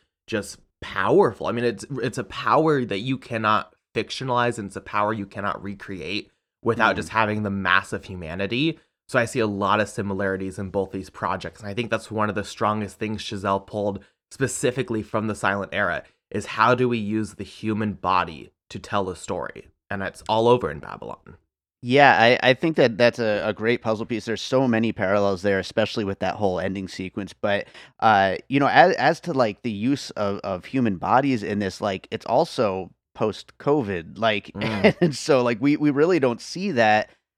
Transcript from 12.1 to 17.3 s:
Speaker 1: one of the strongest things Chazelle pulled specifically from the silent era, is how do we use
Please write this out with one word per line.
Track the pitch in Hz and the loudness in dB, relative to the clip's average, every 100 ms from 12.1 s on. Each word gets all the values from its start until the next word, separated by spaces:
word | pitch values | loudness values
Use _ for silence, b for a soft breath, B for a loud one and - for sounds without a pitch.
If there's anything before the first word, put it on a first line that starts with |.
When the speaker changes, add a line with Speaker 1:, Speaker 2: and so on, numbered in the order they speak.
Speaker 1:
one | 107 107 | -2 -2
of | |
the | 104 | -2
strongest | 98 - 107 107 101 - | -6 -2 0 0 -4 -6
things | 110 107 | -6 -6
Chazelle | - 104 98 98 - | -8 -6 -2 -2 -2
pulled | 107 101 98 b b _ | -4 -4 -4 b b _
specifically | - 131 - 131 131 127 110 | -6 -4 0 -2 -2 -4 -4
from | 107 113 110 | -4 -4 -4
the | |
silent | 101 101 101 92 | -2 -2 -2 -2
era, | 95 95 80 b b _ | -2 -2 -4 b b _
is | 107 - | -8 -6
how | - 113 | 2 2
do | 123 127 | 4 2
we | 120 | 0
use | 104 110 104 | -2 -4 -4